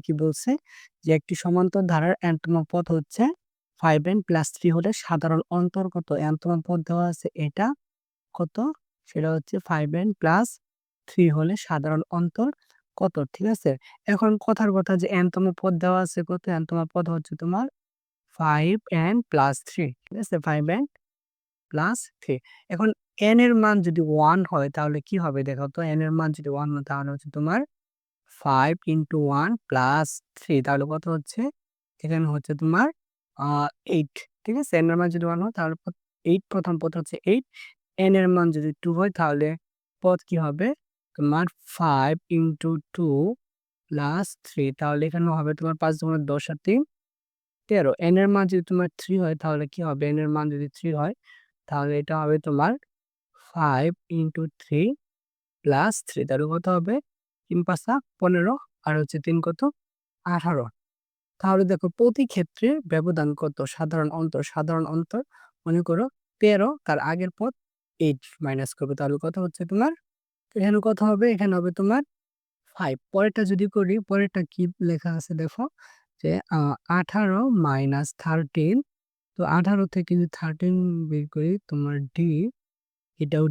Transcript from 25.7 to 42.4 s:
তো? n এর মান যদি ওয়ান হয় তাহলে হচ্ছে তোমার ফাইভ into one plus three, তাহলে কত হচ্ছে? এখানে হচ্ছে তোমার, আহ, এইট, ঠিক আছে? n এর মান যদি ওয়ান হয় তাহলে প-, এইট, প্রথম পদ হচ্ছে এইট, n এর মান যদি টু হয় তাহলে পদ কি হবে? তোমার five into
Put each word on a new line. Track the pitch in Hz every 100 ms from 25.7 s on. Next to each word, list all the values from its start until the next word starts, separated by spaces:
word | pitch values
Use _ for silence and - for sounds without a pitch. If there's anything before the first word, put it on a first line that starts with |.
তো? | 151 165 156
n | 156
এর | 160
মান | 160 151
যদি | 151
ওয়ান | 139 147
হয় | 147 143
তাহলে | 143 139
হচ্ছে | 143 147 147
তোমার | 151 208 294 _ _ _ _ _ _ -
ফাইভ | 147 135 139 175 -
into | 160 151 160 147 139
one | 165 233 -
plus | 131 127 143 156 - _ -
three, | - 143 131
তাহলে | 139 143
কত | 156 170
হচ্ছে? | 160 - - 262 - _ _ _ _
এখানে | 156 160 160
হচ্ছে | 147 - 147
তোমার, | 156 175 277 - _ _ _ -
আহ, | 143 147 147 - - 165
এইট, | 147 - - _
ঠিক | - 240
আছে? | 294 170
n | 165
এর | 170
মান | 175
যদি | 170 170
ওয়ান | 170
হয় | 208 226
তাহলে | 160 165
প-, | - - _ _
এইট, | - 190 -
প্রথম | 190 175 165
পদ | 160 170
হচ্ছে | 160 - -
এইট, | 233 - - - _ _ - 190
n | 190
এর | 185 180
মান | 170 156
যদি | 151 147
টু | 170 170
হয় | 196 180
তাহলে | 160 147 151 165 _ _ _ _
পদ | 185 180 -
কি | 170
হবে? | 156 147 214 302 _ _ _ -
তোমার | 147 156 175 - - -
five | 165 139 135 160 -
into | 165